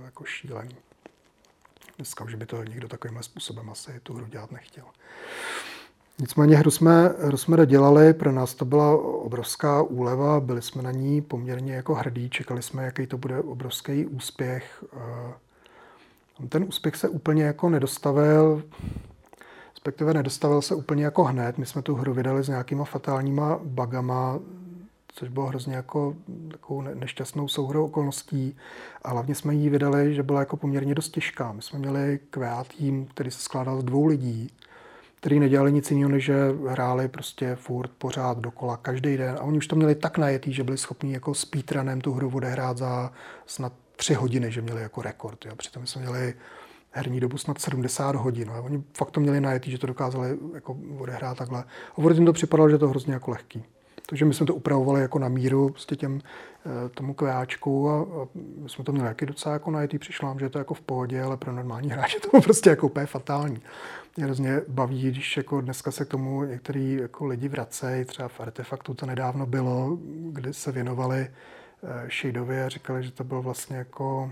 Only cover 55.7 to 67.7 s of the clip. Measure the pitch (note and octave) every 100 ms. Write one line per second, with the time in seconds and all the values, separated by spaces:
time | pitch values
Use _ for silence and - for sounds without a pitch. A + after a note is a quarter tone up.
55.7 | C#3+ - C#3 C#3 C#3 - - - - D3+
56.7 | B2 B2 - C3+ C3+ C#3+ B2+ - - C#3+
57.7 | C#3 D3 D3+ F#3+ D#3+ B2+ F3+ - - C#3
58.7 | - C3 C#3 A#2+ A2+ C#3 C#3+ D3+ D3 E3
59.7 | D3+ D3 D3 - - C3+ C3+ C3+ C#3+ C#3
60.7 | D3+ - B2+ B2 C3 C3+ C3 C3 B2 B2
61.7 | A#2 C#3+ C3 - G#4+ G4+ C4 - - F#3+
62.7 | D3 C#3 C#3+ C#3+ B2+ - C#3+ D3 A2 -
63.7 | - - - - - C#3 C3+ C3 C#3 -
64.7 | C3 B2+ C3 C3 C3 - D3 - C#3 B2+
65.7 | B2+ C#3 - C#3+ C3+ C3 C#3 C#3+ A#2+ -
66.7 | C3+ C3+ C3+ A#2+ - C#3+ A#2+ C3+ C3+ A2+